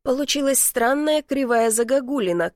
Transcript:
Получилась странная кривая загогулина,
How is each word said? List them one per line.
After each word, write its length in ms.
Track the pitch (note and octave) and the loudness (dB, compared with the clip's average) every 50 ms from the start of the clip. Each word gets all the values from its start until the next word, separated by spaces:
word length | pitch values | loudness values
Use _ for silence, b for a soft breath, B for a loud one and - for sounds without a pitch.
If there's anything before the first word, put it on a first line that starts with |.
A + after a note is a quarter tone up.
Получилась 640 | - C4+ B3+ C4+ D4 C4+ - C#4+ C#4 C4+ C4+ B3 - | -4 -4 -2 -2 -2 -2 -2 -2 0 0 2 2 0
странная 580 | - - B3+ A#3 B3 C4+ D4 D4+ D4+ D4+ D4+ | 0 0 0 0 2 2 0 0 0 0 0
кривая 480 | C#4+ - C#4 C#4 C4+ A#3 A#3+ A#3 A3+ A3+ | 0 -2 -2 -2 0 2 2 2 2 2
загогулина, 840 | A3 A3+ A#3+ A3+ C4 C#4 C4 A#3+ C#4+ C4+ G3+ F3+ F3 F3 E3 F3 - | 2 0 0 0 0 0 0 -2 -4 -2 0 0 0 0 -2 -4 -4